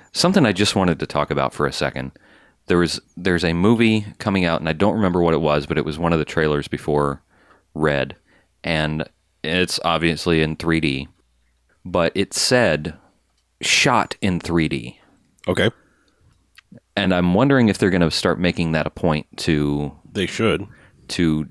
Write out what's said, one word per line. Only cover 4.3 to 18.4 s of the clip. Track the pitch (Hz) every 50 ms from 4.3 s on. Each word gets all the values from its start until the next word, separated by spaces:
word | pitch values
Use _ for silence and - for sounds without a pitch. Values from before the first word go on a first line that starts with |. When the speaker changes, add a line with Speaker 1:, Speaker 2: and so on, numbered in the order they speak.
| 98 95 90
Speaker 1:
out, | 82 82 -
and | 80 80
I |
don't | 80 80 95 104 -
remember | 113 101 90 87 90
what | 87 85 80
it | 76
was, | 80 73 73 76 71
but | 78 80 78
it | -
was | 78 73 76
one | 85 82
of | 82 80
the | 76
trailers | - - 82 78 76 76 73 71 -
before | - - - 78 73 73 73 71 69 - _ _ _ _ _ _ _ _ _ _ -
Red, | 76 78 76 71 67 69 69 - _ _ _ _ _ _ _ _ _
and | - 85 82 78 78 76 76 78 - - _ _ _ _ _ _
it's | - 78 85 92 90 - - - -
obviously | 85 82 78 82 82 78 76 - 90 82 80
in | 78 78 78
three | - - 82 80 80
D, | 78 73 67 67 69 - _ _ _ _ _ _ _ _ _ _ _ _ _ _ -
but | 90 87 90 82 - -
it | 98 95 -
said | - - - - 127 123 117 87 76 73 76 80 - - _ _ _ _ _ _ _ _ _ _ _ -
shot | - - - - - 139 123 107 - - - -
in | - 98 90 82
three | - 85 85 85 78 73
D. | 71 65 58 62 - _ _ _ _ _ _ _ _ _ - -
Speaker 2:
Okay. | 92 - 92 113 - _ _ _ _ _ _ _ _ _ _ _ _ _ _ _ _ _ _ _ - - _ _ -
Speaker 1:
And | 101 98 92
I'm | 92 90 90 90 90
wondering | 104 131 139 139 131 117 104
if | 95 -
they're | 113 92
gonna | 92 90 85 78
start | - - - 92 80
making | -